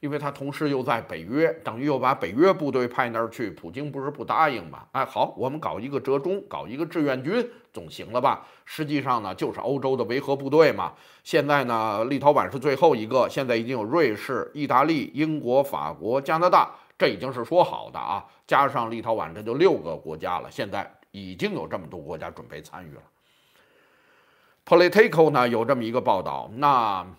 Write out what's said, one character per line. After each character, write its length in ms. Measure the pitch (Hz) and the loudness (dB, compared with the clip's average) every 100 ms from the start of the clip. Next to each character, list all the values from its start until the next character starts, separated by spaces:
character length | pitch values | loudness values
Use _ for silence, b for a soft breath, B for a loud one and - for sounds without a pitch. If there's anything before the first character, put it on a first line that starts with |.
因 80 | 147 | -6
为 100 | 143 | -6
他 100 | 143 | -6
同 220 | 139 139 | -6 -10
时 160 | 139 151 | -4 -2
又 160 | 139 | -2
在 160 | 127 117 | 0 -2
北 220 | 113 80 | -2 -12
约， 320 | 82 135 160 - | -6 0 0 0
等 160 | - 110 | -8 -6
于 60 | 143 | -2
又 120 | 131 | 0
把 160 | 127 | 0
北 180 | 135 87 | 0 -2
约 200 | 107 185 | 2 4
部 180 | 185 147 | 4 0
队 160 | 127 123 | 0 -2
派 240 | - 123 | 0 -2
那 80 | 113 | -2
儿 100 | 113 | -4
去， 200 | - 107 | -6 -10
普 200 | 80 85 | -8 -12
京 180 | 120 147 | -10 -10
不 140 | 139 | -8
是 80 | 135 | -8
不 140 | 143 113 | -8 -2
答 240 | 113 156 | 2 2
应 200 | 117 82 | 0 -10
吗？ 160 | 67 - | -18 -8
哎， 140 | - 127 | -4 -4
好， 280 | - 139 - | 0 -2 -2
我 100 | 123 | -6
们 100 | 151 | -4
搞 220 | - 82 | -6 -6
一 80 | 127 | -6
个 100 | 139 | -6
折 220 | - 139 | 0 -2
中， 220 | 156 196 190 | 0 -6 -6
搞 180 | 73 73 | -12 -10
一 80 | 127 | -8
个 100 | 160 | -6
志 160 | 170 | -2
愿 220 | 143 127 | -2 -2
军 260 | 131 226 240 B B | -2 -2 -4 B B
总 180 | - 82 | -16 -14
行 220 | 78 85 | -14 -6
了 80 | 120 | 0
吧？ 260 | 131 110 B B - | 2 0 B B -16
实 200 | - 151 | -8 -4
际 160 | 147 | -2
上 220 | 131 120 | 0 0
呢， 100 | 104 | -2
就 200 | 92 147 | -4 -6
是 80 | 101 | -4
欧 180 | 117 139 | -4 -2
洲 160 | 131 131 | 0 0
的 80 | |
维 160 | 110 127 | 0 -2
和 160 | 139 135 | -2 -4
部 140 | 139 | 2
队 240 | 147 151 | 6 6
嘛。 220 | 101 85 B B B | 4 -6 B B B
现 240 | - 160 143 | 0 0 4
在 160 | 143 | 2
呢， 400 | 123 117 110 101 117 | 2 0 0 0 0
立 100 | 139 | 2
陶 140 | 143 | 4
宛 180 | 143 92 | 4 2
是 80 | 131 | 0
最 160 | 143 131 | -2 4
后 180 | 170 | 4
一 140 | 127 110 | 4 2
个， 220 | 127 104 | 2 2
现 180 | - 131 | 0 0
在 80 | 117 | 0
已 80 | |
经 80 | 117 | 0
有 140 | 131 104 | -4 -2
瑞 280 | 160 143 | 2 2
士、 380 | 104 - 123 - | 0 -4 -4 -4
意 140 | 147 139 | -6 2
大 160 | 131 | 4
利、 260 | 151 160 - | 4 2 -2
英 260 | 127 156 156 | -2 -2 -2
国、 240 | 120 131 | 2 2
法 300 | 139 78 73 | 2 -2 -6
国、 260 | 80 92 131 | -6 -2 -2
加 160 | 139 160 | 0 2
拿 140 | 180 | 6
大， 260 | 190 - B B _ | 6 4 B B _
这 100 | 170 | 0
已 100 | 101 | 0
经 140 | 127 | -6
是 140 | 127 117 | -6 0
说 180 | 170 | 4
好 260 | 165 55 53 | 4 2 -10
的 80 | - | -8
啊， 280 | 62 98 - b _ | -6 -6 -8 b _
加 220 | 143 139 | 4 4
上 240 | 127 113 | 0 -4
立 100 | 117 | -6
陶 140 | 123 110 | -2 -2
宛， 180 | 80 | -4
这 80 | 85 | -8
就 120 | 107 | -6
六 240 | 127 185 151 | 2 4 4
个 180 | 80 78 | -2 -8
国 220 | 80 78 | -8 -8
家 220 | 90 87 | -4 -4
了。 120 | 62 | -6
现 180 | - 110 | -8 -6
在 200 | 98 90 _ _ | -6 -10 _ _
已 240 | 98 95 92 | -16 -14 -6
经 180 | 202 | -6
有 120 | 175 78 | -4 -6
这 120 | 104 | -8
么 100 | 85 | -10
多 120 | 90 | -14
国 180 | 73 82 | -10 -10
家 120 | 85 | -10
准 160 | 82 - | -14 -16
备 140 | 73 | -16
参 240 | 76 87 87 | -16 -18 -18
与 80 | |
了。 80 | 69 _ _ b b b b b b b b b b b b b b - | -20 _ _ b b b b b b b b b b b b b b 4
Politico 680 | 175 175 190 233 156 156 | 6 6 6 6 6 4
呢 160 | 143 123 | 6 2
有 180 | 117 117 | 2 0
这 100 | 131 | 0
么 80 | |
一 80 | 113 | 0
个 80 | 117 | -2
报 220 | 104 98 | 2 0
道， 300 | 80 69 60 110 | 0 -8 -8 0
那 520 | 143 131 113 95 90 | 2 4 2 -2 -6